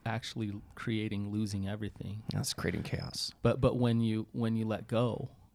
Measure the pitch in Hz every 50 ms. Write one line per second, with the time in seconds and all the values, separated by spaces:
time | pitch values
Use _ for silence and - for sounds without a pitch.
0 | - 113 113 113 - - - 117 110 104 101 101 - - - - - - 113 110
1 | 107 110 107 101 101 101 104 107 110 101 101 101 98 98 104 104 107 98 - -
2 | - - 98 110 110 - - - - - - - - - - - - - - -
3 | - - - - - - - - - 120 117 127 127 127 123 123 123 120 117 117
4 | 117 113 110 110 110 - - 127 117 113 113 113 110 110 107 95 - - 120 113
5 | 123 120 107 - 131 - - - - - _